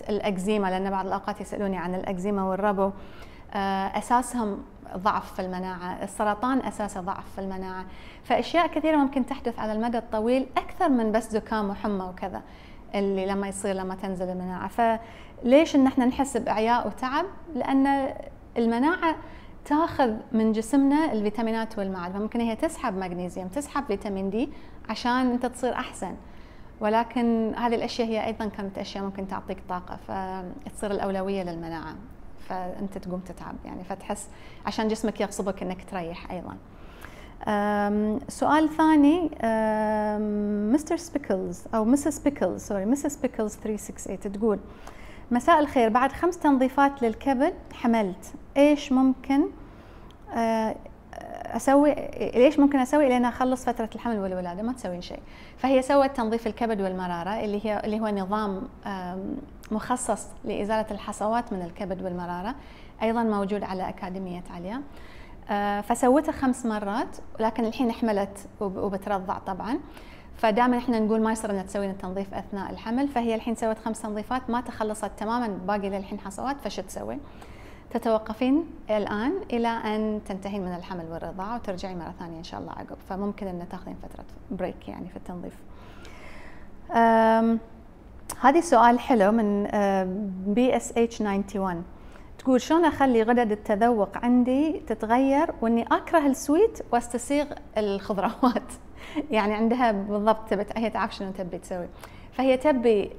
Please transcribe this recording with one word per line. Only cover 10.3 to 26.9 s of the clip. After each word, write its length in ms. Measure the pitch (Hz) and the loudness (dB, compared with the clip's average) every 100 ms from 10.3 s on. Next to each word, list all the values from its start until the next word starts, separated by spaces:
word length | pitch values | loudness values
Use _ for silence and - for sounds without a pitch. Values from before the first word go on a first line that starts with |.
| 254 269 359 | 2 2 -2
أكثر 320 | 370 - 349 | -4 0 4
من 240 | 254 220 | 4 4
بس 180 | 220 233 | 2 2
زكام 400 | 220 - 220 202 | -2 -2 -2 -2
وحمى 340 | 196 214 202 | -2 -2 -2
وكذا 380 | 185 180 190 143 - - - - - | -4 -6 -8 -8 -12 -18 -18 -18 -6
اللي 320 | 202 196 190 190 | 0 2 2 0
لما 220 | 196 196 | 0 -2
يصير، 260 | 190 208 | -4 -2
لما 200 | 190 185 | -2 -4
تنزل 340 | 190 196 185 185 | -4 -4 -4 -4
المناعة. 400 | 185 180 180 190 | -4 -6 -6 -4
فليش 1080 | - 233 220 - - - - 233 277 330 285 | 2 2 2 -4 -16 -18 -4 6 8 8 6
إن 100 | 262 | 6
إحنا 180 | 262 240 | 6 2
نحس 300 | 254 269 226 | 2 0 0
بإعياء 500 | - 208 220 240 220 | 0 2 2 2 0
وتعب؟ 380 | - 254 285 381 - - | -2 -2 0 -2 -6 -8
لأن 600 | 247 - 269 277 277 269 - - - - - | -4 2 4 4 4 0 -6 -12 -16 -6 0
المناعة 580 | 233 233 285 370 330 311 - - - - | 2 4 2 2 0 0 -6 -14 -16 -16
تاخذ 480 | - 294 320 - 247 220 - | 0 2 2 4 2 2 -2
من 200 | 220 220 | 2 4
جسمنا 600 | 214 220 277 277 294 320 | 2 2 4 6 6 4
الفيتامينات 640 | 220 208 208 226 226 220 - | 2 0 0 0 0 -2 -4
والمعادن، 400 | 190 190 175 196 | -4 -4 -6 -4
فممكن 220 | 214 233 | -4 -2
هي 160 | 226 220 | -2 0
تسحب 400 | 320 320 240 190 | -2 -2 -4 -2
مغنيسيوم، 520 | 185 175 180 190 185 | -4 -4 -6 -6 -6
تسحب 360 | 269 285 294 | -6 -4 -4
فيتامين 460 | 247 196 214 190 196 | -2 -2 -2 -2 -2
دي 180 | 214 285 - - - - | 0 -2 -4 -14 -14 -8
عشان 420 | 214 247 247 254 | -2 0 2 2
أنت 160 | 247 254 | 2 -2
تصير 260 | - 247 | -2 -2
أحسن، 420 | - - - 185 - - - - - - - | -2 -6 -8 -10 -10 -14 -16 -18 -18 -18 -4
ولكن 760 | 214 | 2